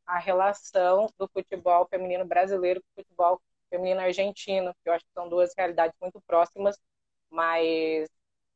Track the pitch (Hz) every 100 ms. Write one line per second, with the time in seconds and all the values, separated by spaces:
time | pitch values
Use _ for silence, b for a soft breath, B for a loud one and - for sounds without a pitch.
0 | - 175 175 185 196 202 - 190 180 190
1 | 220 - 190 196 - 185 180 175 180 190
2 | 185 180 185 170 190 196 180 185 _ -
3 | - 180 175 180 _ _ _ 180 185 190
4 | 185 175 196 196 - 190 180 - - 170
5 | _ - 175 175 180 185 180 170 165 -
6 | 180 196 - 170 175 196 202 202 _ _
7 | _ _ _ 160 165 165 165 160 160 160
8 | 156 _ _ _ _